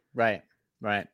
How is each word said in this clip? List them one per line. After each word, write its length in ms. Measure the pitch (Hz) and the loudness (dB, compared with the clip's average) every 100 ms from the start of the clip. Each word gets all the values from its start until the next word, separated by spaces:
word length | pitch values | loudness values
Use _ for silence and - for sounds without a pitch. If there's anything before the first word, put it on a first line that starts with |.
| _ | _
Right. 300 | 127 113 101 - _ _ - | 0 0 0 -8 _ _ -10
Right. 260 | 110 101 87 | -4 -2 -4